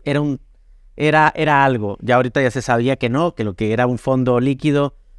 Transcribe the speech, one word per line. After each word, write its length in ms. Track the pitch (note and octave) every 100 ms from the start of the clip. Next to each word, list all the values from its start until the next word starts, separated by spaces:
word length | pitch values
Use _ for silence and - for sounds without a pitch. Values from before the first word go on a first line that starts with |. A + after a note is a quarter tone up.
era 180 | - C#3+
un, 200 | D3 C3+ - _ _ - - -
era, 360 | D3 D3+ D3+ -
era 280 | D#3 C#3+
algo. 340 | C#3 B2 G#2 G2
Ya 140 | A2+ B2
ahorita 260 | B2+ D3
ya 100 | C3
se 100 | B2+
sabía 360 | - A#2 A#2+ C3+
que 120 | A#2+
no, 240 | C3 E3+
que 100 | -
lo 120 | G#2+ F#2
que 160 | G#2+
era 160 | A2+ B2
un 100 | A#2+
fondo 420 | - C3 B2+ B2
líquido 560 | C3 C3 D#3 C#3+ C#3+ - _